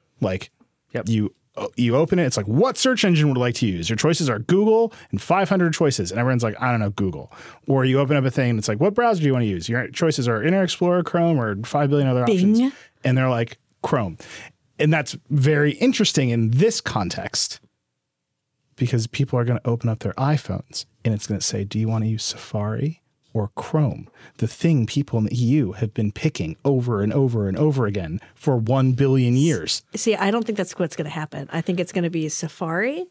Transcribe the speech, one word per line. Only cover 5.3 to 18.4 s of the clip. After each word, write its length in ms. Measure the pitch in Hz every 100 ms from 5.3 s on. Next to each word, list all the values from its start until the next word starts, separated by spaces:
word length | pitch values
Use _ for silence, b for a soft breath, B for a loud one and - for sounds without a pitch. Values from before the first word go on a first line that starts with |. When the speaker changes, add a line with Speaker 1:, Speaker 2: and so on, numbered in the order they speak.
| 180 190
Speaker 1:
hundred 240 | 196 170
choices. 360 | 156 156 123 87
And 100 | 101
everyone's 220 | 123 127
like, 100 | 113 -
"I 100 | 127
don't 100 | 117
know, 100 | 101
Google." 420 | 98 98 73 - B B B -
Or 180 | 135
you 140 | 131 131
open 160 | 139 147
up 80 |
a 60 | 131
thing 200 | 139 123
and 80 | 113
it's 100 | 104
like, 120 | 107
"What 140 | 185
browser 260 | 208 240 196
do 60 | 147
you 60 |
wanna 120 | 127 113
use?" 220 | 90 82
Your 200 | 120 120
choices 400 | - 165 147 120
are 140 | 113
Internet 220 | 139 190
Explorer, 380 | 180 - 175 180
Chrome, 380 | 175 170 170 151
or 160 | 113 101
five 260 | 117 147 143
billion 180 | 143 135
other 160 | 127
Speaker 3:
Bing. 280 | 120 190 196
Speaker 1:
options. 200 | 220 262 - B B
And 140 | 131 127
they're 100 | 131
like, 300 | 120 117 - _ _
"Chrome." 340 | - 139 98 78 B B B _ _ -
And 140 | 151
that's 240 | 160 143 - -
very 440 | 143 135 147 147
interesting 580 | - 254 - 202 - 127
in 220 | 117 110
this 280 | 123 220 -
context 800 | - 117 87 - - - - - _ _ _ _ _ _ _ _